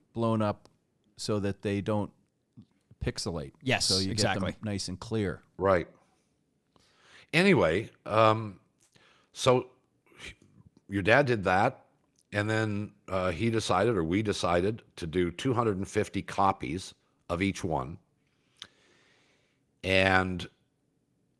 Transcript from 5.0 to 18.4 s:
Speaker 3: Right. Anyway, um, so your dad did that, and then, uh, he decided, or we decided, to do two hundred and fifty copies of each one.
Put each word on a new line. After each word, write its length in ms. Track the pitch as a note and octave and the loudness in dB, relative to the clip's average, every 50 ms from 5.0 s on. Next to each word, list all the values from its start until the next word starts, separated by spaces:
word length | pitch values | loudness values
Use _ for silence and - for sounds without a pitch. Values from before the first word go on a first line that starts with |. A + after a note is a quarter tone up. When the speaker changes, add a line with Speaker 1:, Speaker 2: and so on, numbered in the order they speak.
| - - A2+ A2 G2+ F2+ D2 - - _ _ - | -8 -6 -4 -2 -2 -4 -6 -8 -14 _ _ 0
Speaker 3:
Right. 300 | F#2 G2 F#2+ E2+ D2+ - - _ _ _ _ _ _ _ _ _ _ _ _ _ _ _ _ _ _ _ _ _ _ _ - - - _ | 2 4 4 2 2 -4 -10 _ _ _ _ _ _ _ _ _ _ _ _ _ _ _ _ _ _ _ _ _ _ _ -20 -20 -10 _
Anyway, 580 | - D#3+ F#3 G3+ F3+ A#2+ F2+ D#2 E2 G2 A2+ - - _ - | 2 4 4 6 6 6 4 4 2 0 -2 -6 -12 _ -8
um, 540 | - G#2 A2 A2+ A2 A2 A2 A2 G#2 F#2 - _ _ _ _ _ _ _ _ _ _ _ _ _ _ | 0 4 6 6 6 6 2 -2 -8 -12 -16 _ _ _ _ _ _ _ _ _ _ _ _ _ _
so 360 | - - - C3+ B2 B2+ - - _ _ _ _ _ _ _ _ _ - - - - _ _ _ _ - _ - _ _ _ - | -12 0 2 4 4 4 0 -6 _ _ _ _ _ _ _ _ _ -18 -18 -18 -18 _ _ _ _ -20 _ -20 _ _ _ -6
your 140 | G2 G2+ | -4 0
dad 240 | F2+ G2+ A2+ C#3 D3 | 4 6 6 6 6
did 180 | C3 B2 G#2 F2 | 4 0 0 2
that, 400 | F#2+ F2+ F#2+ G#2+ C3+ - - _ _ _ _ _ _ _ _ _ _ | 2 2 4 2 2 0 -6 _ _ _ _ _ _ _ _ _ _
and 180 | - G#2 G#2 G#2+ | -4 -4 -2 0
then, 420 | A2 A2 A2 G#2+ G#2 G2+ G#2 - - _ _ | 0 0 -2 -2 -2 -4 -6 -8 -12 _ _
uh, 240 | - F#2+ F#2+ F2+ F#2 | -6 -4 -2 -2 -2
he 180 | F2 D#2 G#2+ A#2 | -2 -2 -2 -2
decided, 460 | A2+ A2 - - G2+ F2+ G2+ A#2+ A2+ | -2 -2 -2 0 0 2 2 2 0
or 60 | F#2 D#2+ | 0 0
we 180 | D#2+ F2+ G#2 | 0 0 0
decided, 600 | A2 G#2 F2+ - - F2 F2 F2 F2+ G#2 A#2 A2 - _ _ | 0 -2 -2 -2 0 0 0 2 0 -2 -4 -6 -12 _ _
to 100 | - F2 | -12 -10
do 240 | D#2+ D2+ F#2 F2+ F2 | -4 -2 0 -2 -2
two 240 | E2 - - C3+ A#2+ | -4 -4 -4 -2 0
hundred 220 | A2+ A#2+ A2 G2 F2+ | 0 0 0 0 -2
and 80 | G2 - | -6 -4
fifty 320 | - - - - - G2+ | -2 -2 -2 -2 -4 -6
copies 720 | E2+ - - - G2 G2 F#2+ - - B1 D#2+ F2+ - - - _ _ _ _ _ _ - | -8 -4 -2 2 2 2 0 -2 -6 -8 -8 -8 -8 -12 -16 _ _ _ _ _ _ -6
of 100 | F2 E2+ | -2 -2
each 220 | G2 G2 - - | 0 -2 -2 -4
one. 360 | - F2+ D2+ C#2 B1+ D2 F#2 - _ _ _ _ _ _ _ _ | -4 -4 -4 -4 -4 -8 -12 -16 _ _ _ _ _ _ _ _